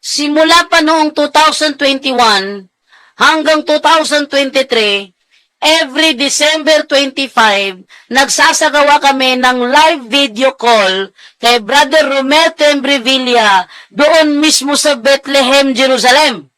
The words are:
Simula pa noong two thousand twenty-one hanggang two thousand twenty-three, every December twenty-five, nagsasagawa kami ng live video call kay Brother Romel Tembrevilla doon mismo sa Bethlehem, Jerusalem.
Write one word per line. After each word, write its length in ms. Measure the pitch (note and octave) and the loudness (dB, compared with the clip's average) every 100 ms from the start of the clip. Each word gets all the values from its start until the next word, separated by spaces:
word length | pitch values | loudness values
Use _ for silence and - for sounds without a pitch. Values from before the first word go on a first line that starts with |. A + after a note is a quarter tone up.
Simula 640 | - - D4 D4 D#4+ E4 E4+ | -8 -6 -4 0 2 2 2
pa 160 | E4+ | 0
noong 320 | D#4 D#4+ D4+ D4+ | 0 0 0 -2
two 160 | D4 | -2
thousand 480 | D4+ D#4 - D4+ C#4+ | 2 2 0 -4 -2
twenty-one 880 | C#4 C4+ C#4 B3 A#3 G#3 G3 G3+ F#3+ _ _ _ _ _ | -2 -2 -4 0 2 0 -4 -10 -16 _ _ _ _ _
hanggang 480 | B3+ D#4 D4+ D#4 | 0 0 0 -2
two 160 | D4+ D4+ | 0 -2
thousand 480 | D4+ D#4+ D#4 D4 D4 | 2 0 0 -4 -2
twenty-three, 880 | C#4 C#4 C4+ C4 A3+ G#3 G3+ G3 _ _ _ _ _ | -4 -2 -2 -2 -2 -2 -4 -8 _ _ _ _ _
every 500 | D4+ D#4+ D#4 C4 D#4+ | -2 0 -2 -2 -2
December 720 | B3 C#4 - D4 D#4 D4+ D#4 D4+ | -2 -4 -2 -2 -2 0 0 2
twenty-five, 920 | C#4 C#4 C4+ C4+ - A3 G3+ G3 F#3 F#3+ - _ | -2 -2 -6 -6 0 0 0 -4 -10 -20 -20 _
nagsasagawa 880 | B3 C4+ - D#4 - D#4 C#4+ D4 D4 | -2 -2 0 0 2 0 2 2 2
kami 400 | C#4 C4+ C4 B3+ | 2 0 0 0
ng 180 | B3+ B3+ B3 | 0 0 0
live 380 | C#4+ D#4 E4 A#3+ | 2 2 0 -4
video 420 | C4 C#4 G#3 C4 | -2 -2 0 -2
call 560 | - A#3 A#3 F#3+ F#3+ G3 _ - _ | -2 0 2 2 -2 -8 _ -20 _
kay 160 | A#3 A#3+ | 0 0
Brother 480 | G#3 C#4 C#4+ D#4 C#4 | 0 0 2 2 0
Romel 480 | C4+ C4+ D4+ E4 | -2 0 0 0
Tembrevilla 1120 | E4 D4 C#4+ C4+ C#4+ A3+ C4+ B3+ A#3+ G#3+ F#3+ F3+ - - | 0 0 0 -2 -2 0 -2 0 0 2 0 -2 -12 -20
doon 480 | - D4 D#4+ D#4 D4 | 0 2 4 2 2
mismo 400 | D4+ - C4+ C#4+ | 0 0 -2 -2
sa 160 | D4+ | -2
Bethlehem, 800 | C#4+ A3+ C#4 C#4 C#4 B3+ C#4 C#4 | 0 0 0 0 0 2 2 0
Jerusalem. 800 | A#3+ C4 B3+ A#3+ C4 D4+ G#3+ C#3 | 0 0 2 2 2 2 -4 -12